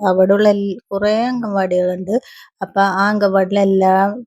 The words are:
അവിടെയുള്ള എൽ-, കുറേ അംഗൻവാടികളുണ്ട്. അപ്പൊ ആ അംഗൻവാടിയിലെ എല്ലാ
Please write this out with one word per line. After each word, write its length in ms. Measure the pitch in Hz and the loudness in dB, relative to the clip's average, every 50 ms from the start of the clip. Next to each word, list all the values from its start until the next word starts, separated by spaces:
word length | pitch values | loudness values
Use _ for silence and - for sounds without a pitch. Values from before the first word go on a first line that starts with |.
| 202 | -2
അവിടെയുള്ള 420 | 190 185 185 185 190 202 202 214 208 | 0 2 2 2 2 2 4 4 2
എൽ-, 320 | 202 202 202 202 185 - - | 2 2 -2 -6 -8 -10 -10
കുറേ 280 | _ 196 196 202 208 214 220 240 | _ -6 -4 -2 0 0 0 -2
അംഗൻവാടികളുണ്ട്. 880 | 254 254 247 226 208 196 196 190 185 180 180 180 180 180 185 180 185 220 262 - - - - - _ _ _ | -4 -4 -6 -6 -4 -4 -4 -2 0 -2 -2 -2 -2 -4 -6 -4 -4 -4 -4 -4 -8 -16 -20 -20 _ _ _
അപ്പൊ 200 | 196 - - 196 196 196 | -12 -4 -2 0 0 0
ആ 140 | 185 190 202 208 | 0 0 0 0
അംഗൻവാടിയിലെ 540 | 214 208 202 196 190 190 185 185 202 202 | 0 0 0 0 2 0 0 0 0 0
എല്ലാ 320 | 202 196 190 190 190 190 190 190 196 202 208 247 233 | 2 2 2 2 4 4 4 2 2 0 -4 -8 -14